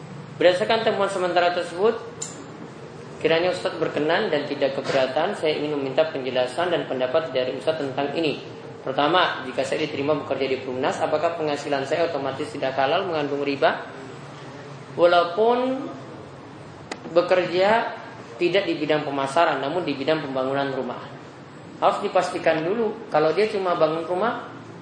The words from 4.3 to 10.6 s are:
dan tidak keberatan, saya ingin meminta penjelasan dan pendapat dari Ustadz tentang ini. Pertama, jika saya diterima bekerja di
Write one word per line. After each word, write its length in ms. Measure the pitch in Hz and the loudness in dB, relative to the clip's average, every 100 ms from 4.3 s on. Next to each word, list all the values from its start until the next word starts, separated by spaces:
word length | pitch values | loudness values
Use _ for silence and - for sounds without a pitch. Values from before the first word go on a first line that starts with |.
dan 160 | 151 127 | 0 0
tidak 320 | 139 139 139 | 0 0 0
keberatan, 560 | 131 135 131 147 175 | 0 2 2 2 0
saya 220 | 208 156 147 | 0 0 0
ingin 240 | 147 147 | 0 -2
meminta 260 | 135 131 156 | -2 2 2
penjelasan 580 | 147 131 123 123 - 175 | 0 -2 0 0 0 0
dan 160 | 160 139 | 0 0
pendapat 460 | 135 127 156 160 | -2 2 2 0
dari 260 | 131 127 135 | -2 -2 -2
Ustadz 240 | 156 160 | -2 -2
tentang 320 | 139 131 143 | -2 -2 -2
ini. 300 | - 160 127 - - - - - | 0 -2 -2 -8 -14 -14 -10 -6
Pertama, 560 | 135 147 180 165 - 131 | 0 4 4 4 0 -6
jika 160 | 127 131 | -4 -2
saya 220 | 151 151 | 0 -2
diterima 260 | 147 139 | -2 0
bekerja 320 | 151 127 135 135 | 0 0 -2 0
di 120 | 127 | 0